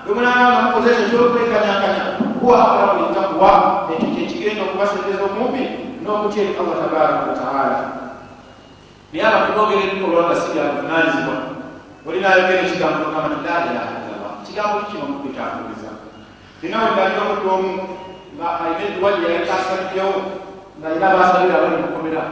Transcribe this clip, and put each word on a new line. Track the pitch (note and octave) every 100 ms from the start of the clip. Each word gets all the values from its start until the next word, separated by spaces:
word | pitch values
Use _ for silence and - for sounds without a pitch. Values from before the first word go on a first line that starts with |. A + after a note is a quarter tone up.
bwe | - A#3+
munaaba | B3 B3 B3
nga | B3
mukoze | A#3 A#3+ A#3+
ekyo | A#3+ G#3
ky'okwenkanyankanya, | A#3+ A#3+ A#3+ A#3 G#3+ G#3 G3 G3 - - - - -
هو | A#3+ A#3+
أقرب | - - G3+ G3
للتقوى، | E3 G3 G3 E3 F#3+ - - - -
ekyo | D#3+ -
kye | - -
kigenda | - G#3+ G#3+
okubaseeteza | F#3 F#3+ G3+ F#3+ G3 F#3+ G3
okumpi | G3+ C4 C4+ - - - -
n'okutya | E3+ G#3 G#3 G#3
eri | G3 F3
Allah | E3+ E3
tabaaraka | D3+ D#3 D3+ - -
wa | -
taala. | - C#3 C3+ B2+ - - B2 - - - - - - - - - -
Naye | D#3 G#3+
abantu | - G3 G#3+
boogera | C4 G3 F#3+
ebikolwa | G3 F#3 E3+ E3+
nga | E3+
si | -
bya | D#3+ D3
buvunaanyizibwa. | C#3 C#3 E3 D#3+ D3+ D#3+ - - - - - - - D3+
Oli | F3+
n'ayogera | G3 F#3+ F#3 F3+
ekigambo | E3+ F3 D#3 D3+
n'ogamba | - D#3+ D3+
nti, | - E3
"La | E3+ -
ilaha | - - D#3+
illallah." | G#3+ G#3 G3+ - G#3
Kigambo | G#3 G#3 G#3
ki | -
kino | D3+ C#3
mukwe | C#3 C3 -
kyakubuuza? | A#2 A#2+ A2 G#2+ G#2+ G#2+ - - - - - -
Nina | E3 A3
we | A3+
ndabira | G#3 F#3+ G3
omuddu | G3 G3 F#3+ F#3+
omu | F#3+ F#3 F#3 - - - - C#3+
nga | D#3+ E3+
alina | E3 D#3+ G3+
edduwa | F3+ G3 G3+
lye | E3+
yali | E3+ E3+ F#3
asaliddewo, | - F#3+ F#3 F#3+ G3 F#3+ F#3+ - - - - -
nga | D#3+
alina | E3+ F#3+
abaasalira | F#3 F#3 F3+ F3+ -
abali | - D#3+
mu | F3
kkomera. | E3 D#3+ D#3+ -